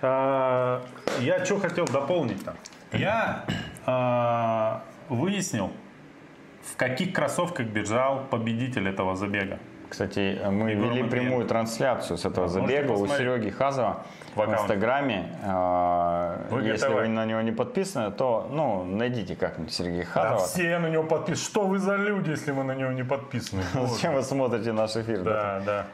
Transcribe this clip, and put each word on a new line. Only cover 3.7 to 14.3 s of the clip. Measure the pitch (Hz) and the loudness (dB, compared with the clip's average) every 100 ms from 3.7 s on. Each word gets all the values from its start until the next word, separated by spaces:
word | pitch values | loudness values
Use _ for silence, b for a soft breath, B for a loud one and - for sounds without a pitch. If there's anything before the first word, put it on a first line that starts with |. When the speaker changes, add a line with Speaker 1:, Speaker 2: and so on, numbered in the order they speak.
| - - | -6 0
Speaker 1:
э, | 127 127 123 120 120 113 113 110 113 - - - | 2 2 2 2 2 2 2 0 -2 -8 -18 -4
выяснил, | 120 170 202 - 117 90 - - - - - - - - - | -2 0 0 -2 -2 -2 -6 -16 -20 -20 -20 -20 -20 -20 -18
в | - - | -16 -2
каких | 123 127 180 | -2 0 0
кроссовках | - 147 - 175 - 113 | 2 0 2 -2 0 -2
бежал | 107 98 117 131 135 131 | 0 2 2 2 0 0
победитель | 123 113 113 127 127 98 | -2 0 0 0 0 -2
этого | 98 95 92 | 0 0 0
забега. | 101 101 98 - - - - | 0 0 -2 -4 -12 -18 -16
Speaker 2:
Кстати, | - 101 107 98 101 101 | -4 -2 0 0 0 0
мы | 98 110 | 2 2
Speaker 1:
Егор | 104 107 | 2 2
Speaker 2:
вели | 123 | 0
Speaker 1:
Матвиенко. | 117 | 0
Speaker 2:
прямую | 123 127 127 110 | 0 2 0 2
трансляцию | 113 113 - 139 117 - 82 | 0 0 0 2 2 -2 -2
с | 95 | 0
этого | 92 90 | 0 2
Speaker 1:
Да, | 90 | 2
можете | 95 139 | 2 2
Speaker 2:
забега | 139 | 2
у | 104 | 2
Speaker 1:
посмотреть | 101 139 | 2 2
Speaker 2:
Сереги | 127 127 107 | 2 0 -2
Хазова | - 135 135 110 87 B B B | 0 0 2 0 -2 B B B